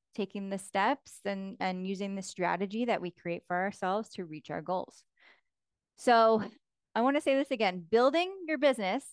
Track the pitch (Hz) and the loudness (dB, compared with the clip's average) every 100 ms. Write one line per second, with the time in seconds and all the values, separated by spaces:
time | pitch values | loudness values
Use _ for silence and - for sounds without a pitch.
0 | _ - 196 202 196 196 - 196 214 285 | _ -8 -6 -6 -6 -8 -4 0 0 0
1 | - - 196 196 190 - 185 185 190 190 | -6 -12 -8 -6 -8 -6 -4 -4 -4 -6
2 | 196 196 190 - 175 175 196 214 240 196 | -6 -8 -8 -2 -2 0 -2 -2 -2 -2
3 | 175 - 175 170 - 180 196 196 185 202 | -4 -8 -8 -8 -4 -2 -2 -4 -4 -2
4 | 220 - 170 156 - 165 156 185 - - | -6 -10 -12 -12 -8 -8 -4 -4 -6 -14
5 | _ _ _ _ _ _ _ _ _ - | _ _ _ _ _ _ _ _ _ -4
6 | - 233 226 220 202 - _ _ _ 220 | 4 6 8 4 0 -10 _ _ _ 0
7 | 254 285 320 269 294 247 208 180 165 226 | 2 2 2 0 0 0 0 -2 2 4
8 | 262 320 359 392 320 302 285 247 185 240 | 6 4 0 -4 -4 2 4 4 0 -2
9 | - | -6